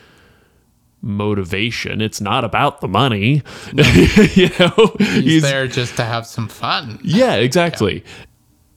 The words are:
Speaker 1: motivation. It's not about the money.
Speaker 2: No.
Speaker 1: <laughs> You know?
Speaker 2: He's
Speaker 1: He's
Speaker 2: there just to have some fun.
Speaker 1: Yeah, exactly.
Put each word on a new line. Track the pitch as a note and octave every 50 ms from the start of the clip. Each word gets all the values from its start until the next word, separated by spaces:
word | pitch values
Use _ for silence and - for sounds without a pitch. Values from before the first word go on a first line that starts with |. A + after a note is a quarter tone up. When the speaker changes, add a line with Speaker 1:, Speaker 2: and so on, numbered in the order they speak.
| _ _ _ _ _ _ _ _ _ _ _ _ _ _ _ _ _ _ _ _
Speaker 1:
motivation. | - - G2+ G2+ G#2 G#2 G#2 G2 F#2 E2 F#2+ F#2+ A2 A#2+ A#2 - - F#2 G2 G2+
It's | A2 A2 - -
not | G#2 G2 A2+ C3 A#2+
about | G#2 - G#2+ C3+ C#3+ - -
the | - -
money. | F#2 G#2 C3+ C3 A2 G2+ G2+ B2 D3 D3 - - - - - - -
Speaker 2:
No. | - -
Speaker 1:
<laughs> | B2 B2+ F3 F3+ - - G#3 G#3+ - -
You | F#3+ F3+ E3+ - -
know? | F3+ E3 - - A3+ - - -
Speaker 2:
He's | G3+ G#3 - A3+ C#3
Speaker 1:
He's | C3 D#3+ D#3
Speaker 2:
there | D3 C#3 C#3 C3+ C3+ B2+
just | - C3 B2 A#2 - -
to | A#2+
have | A2+ A#2+ A#2 A2+ -
some | - - A2+ G2+
fun. | - - - C3 F3 G3 D3+ A2+ G#2+ - -
Speaker 1:
Yeah, | - D#3+ A3+ C4 A#3+ D#3+
exactly. | G2+ A#2 C3+ C3 F3 E3+ E3+ - - A2 F#2+ - G2 - - - - - - _ _ _ _ _ _ _ _ _